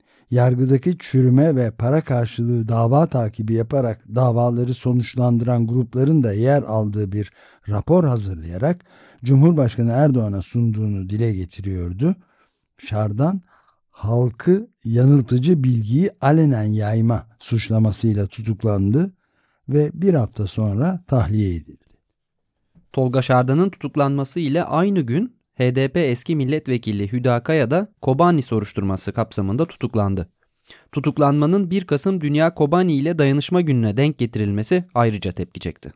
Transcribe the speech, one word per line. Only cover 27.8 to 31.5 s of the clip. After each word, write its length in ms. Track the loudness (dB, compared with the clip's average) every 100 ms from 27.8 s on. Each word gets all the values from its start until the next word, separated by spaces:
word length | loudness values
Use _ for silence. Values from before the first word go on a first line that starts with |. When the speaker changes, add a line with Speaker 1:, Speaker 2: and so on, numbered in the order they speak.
| -2 _
Speaker 2:
Kobani 400 | -2 2 4 2
soruşturması 680 | 0 -4 -4 -4 -4 -4 -6
kapsamında 540 | -6 -4 -4 -2 -2 -4
tutuklandı. 640 | -6 -4 -2 -2 -2 -6 _ _ _ _ -20 _
Tutuklanmanın 760 | -4 -2 2 2 2 2